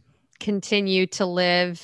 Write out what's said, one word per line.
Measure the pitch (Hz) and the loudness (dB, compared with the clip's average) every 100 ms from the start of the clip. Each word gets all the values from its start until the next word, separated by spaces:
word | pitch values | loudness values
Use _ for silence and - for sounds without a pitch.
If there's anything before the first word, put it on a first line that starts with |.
| _ _ _ - | _ _ _ -12
continue | - 202 - 208 196 190 185 | -4 -4 0 0 2 2 0
to | - 185 | -2 -2
live | 175 180 180 180 170 | 0 2 2 0 -4